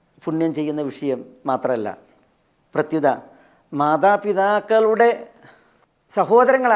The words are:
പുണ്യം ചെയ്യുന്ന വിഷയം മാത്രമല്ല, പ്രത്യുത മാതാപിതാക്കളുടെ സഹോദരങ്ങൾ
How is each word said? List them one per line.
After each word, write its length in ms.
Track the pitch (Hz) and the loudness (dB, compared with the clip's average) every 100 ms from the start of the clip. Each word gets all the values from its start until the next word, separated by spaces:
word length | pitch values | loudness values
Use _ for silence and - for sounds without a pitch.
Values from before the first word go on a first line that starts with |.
| _ _ | _ _
പുണ്യം 280 | 165 160 165 147 | -6 -2 -2 -2
ചെയ്യുന്ന 240 | 147 151 139 | -4 -4 -6
വിഷയം 300 | - 143 127 - - - | -6 -6 -6 -8 -10 -4
മാത്രമല്ല, 400 | 127 131 117 101 - _ _ _ _ _ _ _ 151 | -2 -2 -4 -6 -12 _ _ _ _ _ _ _ -6
പ്രത്യുത 320 | - 160 139 117 - - _ _ _ 143 | -4 0 0 -2 -8 -20 _ _ _ -2
മാതാപിതാക്കളുടെ 1300 | 147 160 196 202 208 190 196 208 208 220 220 220 233 220 - _ - _ _ _ _ _ _ 202 | 0 2 2 2 -2 -2 0 -2 0 2 2 2 2 0 -10 _ -20 _ _ _ _ _ _ -4
സഹോദരങ്ങൾ 540 | 165 233 254 262 247 | 2 4 4 2 2